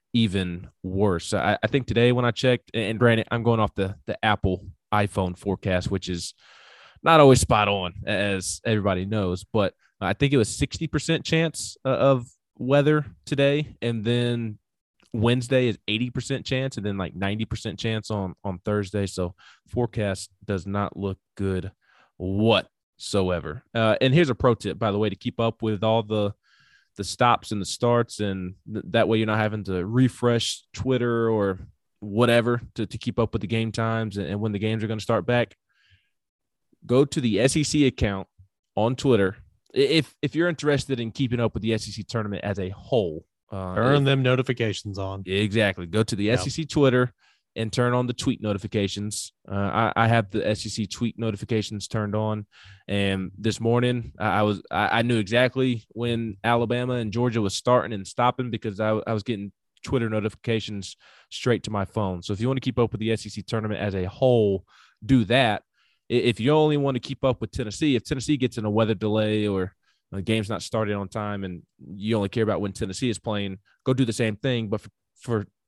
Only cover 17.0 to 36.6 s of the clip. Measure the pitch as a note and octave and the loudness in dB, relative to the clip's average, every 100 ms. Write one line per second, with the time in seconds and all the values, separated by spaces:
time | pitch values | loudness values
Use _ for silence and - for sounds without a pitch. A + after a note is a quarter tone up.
17 | F2+ F2 G2 G#2+ A2 A#2 A2+ - A#2 A2 | -6 -4 -4 -2 -4 -6 -6 -6 -4 -4
18 | - G#2 F#2 - G2+ F2+ - G#2 F#2+ G#2 | -4 -4 -4 -6 -8 -6 -2 -2 -2 -4
19 | G2 - F2+ - - - _ A#2+ A#2+ - | -4 -4 -6 -6 -20 -20 _ -4 -2 -2
20 | G#2 F#2+ - _ - G2 F2+ G2+ G2+ - | -2 -4 -8 _ -6 -6 -2 -2 -2 -4
21 | G2 F#2 _ - G2 F#2 F#2 - _ _ | -6 -6 _ -6 -4 -4 -6 -12 _ _
22 | _ - F#2 G2 A2 G#2 - _ _ - | _ -10 -4 0 4 4 0 _ _ -16
23 | - G#2 F#2 F2 D2 D2+ - A#2 A2 G#2+ | -4 0 0 0 -4 -10 -6 0 2 4
24 | C3 C#3+ D#3+ A#2+ C3 A2+ G2+ E2+ A2 G2+ | 4 4 4 4 2 2 -2 -2 0 0
25 | G#2+ G2 B2 - A2+ - A2 G#2 A2 A2+ | 0 -2 -6 -2 -2 -2 -2 0 2 2
26 | G#2+ G#2+ G2+ - _ _ _ _ _ - | 2 0 -2 -4 _ _ _ _ _ -12
27 | G2 - B2 A#2 - G#2 F#2 - A#2+ A#2+ | -6 2 4 4 0 -6 -6 -2 2 2
28 | A#2 - G#2 F#2+ F2+ F#2+ - G#2+ - A2+ | 2 -2 -4 -4 -6 -10 -10 -10 -2 2
29 | G2 A2 A2 G#2+ G#2+ G#2+ G2 F#2 F2+ A#2+ | 4 2 2 0 0 -2 -4 -4 0 4
30 | B2+ - A#2+ A#2 - - _ - C3 B2+ | 4 4 2 2 0 -6 _ -6 -2 0
31 | A#2+ A#2 A2+ A2 G2 F#2 - _ _ _ | 0 0 2 2 0 -2 -8 _ _ _
32 | G#2 G2+ B2+ A#2+ A#2 A#2+ - - A2 - | -4 2 4 6 4 0 -4 -8 -8 -6
33 | - A2+ A2+ A2 G2 A2+ A2+ G#2+ A2+ A2+ | -6 -2 -2 -2 -2 -2 -2 -2 -2 -2
34 | A2 G2 D#2+ G#2 A2 G2+ G#2+ A2 G#2+ A2 | -4 -6 -4 -4 -4 -2 -2 -2 -4 -4
35 | - A2+ F2+ A#2+ A#2 _ _ _ _ _ | -2 0 2 0 0 _ _ _ _ _
36 | _ _ _ _ _ _ | _ _ _ _ _ _